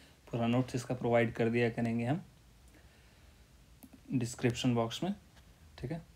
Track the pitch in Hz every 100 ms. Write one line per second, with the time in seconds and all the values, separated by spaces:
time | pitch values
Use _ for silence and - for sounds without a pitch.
0 | - - - 120 117 123 127 123 - 127
1 | 120 120 117 - 113 120 117 117 117 117
2 | 117 175 - - - - - - - -
3 | - - - - - - - - - -
4 | - 127 113 - 120 120 127 117 117 -
5 | 175 208 - - - - - - 131 165
6 | -